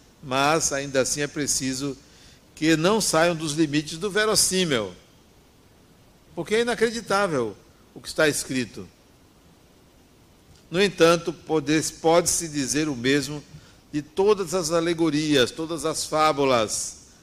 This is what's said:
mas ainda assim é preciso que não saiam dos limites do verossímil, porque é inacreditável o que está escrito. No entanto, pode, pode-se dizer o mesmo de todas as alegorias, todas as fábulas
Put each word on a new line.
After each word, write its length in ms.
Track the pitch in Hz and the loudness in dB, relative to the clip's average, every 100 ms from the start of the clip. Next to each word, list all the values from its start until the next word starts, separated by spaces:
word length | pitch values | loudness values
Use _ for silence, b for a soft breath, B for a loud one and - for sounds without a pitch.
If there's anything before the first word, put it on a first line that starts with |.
| _ _ | _ _
mas 500 | 143 131 143 160 - | -4 0 2 2 0
ainda 280 | 139 143 135 | -4 -2 0
assim 200 | - 147 | 0 -2
é 60 | 147 | -4
preciso 680 | 156 135 - 131 131 139 127 B B B B _ - | -4 -4 -2 -4 -4 -6 -8 B B B B _ -2
que 200 | 156 160 | 2 4
não 240 | 170 220 | 4 2
saiam 360 | 165 160 170 165 | 2 2 2 0
dos 180 | 160 | -4
limites 460 | 147 156 147 151 160 | 0 0 0 -4 -6
do 100 | 202 | -4
verossímil, 840 | 180 220 202 - 185 175 123 98 87 - _ _ _ _ _ _ _ _ _ _ _ _ | 0 2 2 2 0 0 0 -2 -10 -20 _ _ _ _ _ _ _ _ _ _ _ _
porque 220 | 175 160 214 | -10 -2 0
é 60 | |
inacreditável 960 | 240 226 233 233 - 202 202 143 110 98 - _ _ | 0 0 0 -2 -2 0 2 0 -2 -6 -20 _ _
o 80 | - | -18
que 60 | - | -8
está 200 | - 156 | 0 2
escrito. 600 | 143 - 131 113 113 90 _ _ _ _ _ _ _ _ _ _ _ _ _ _ _ _ - _ | 2 -4 -6 -6 -10 -18 _ _ _ _ _ _ _ _ _ _ _ _ _ _ _ _ -20 _
No 140 | 165 | 0
entanto, 480 | 202 - 165 170 180 | 0 4 4 4 0
pode, 500 | 139 - 156 139 156 - - | -8 -2 -2 2 0 -2 -2
pode-se 480 | - 180 165 - 165 | 4 4 4 -2 -4
dizer 400 | 147 127 135 156 | -6 -2 -2 -2
o 60 | 127 | -2
mesmo 460 | 123 143 135 147 - B B B _ | 0 0 -2 -10 -16 B B B _
de 120 | 147 | -10
todas 520 | 147 - 196 202 175 | -6 0 2 2 0
as 160 | 185 151 | -4 0
alegorias, 800 | 170 165 165 165 147 156 143 117 | 0 0 0 0 0 2 2 2
todas 360 | - 160 165 156 | -2 -8 -6 -4
as 200 | 147 - | -4 -4
fábulas 920 | 156 156 143 139 123 104 - - - B B | 2 2 4 2 2 0 -4 -8 -12 B B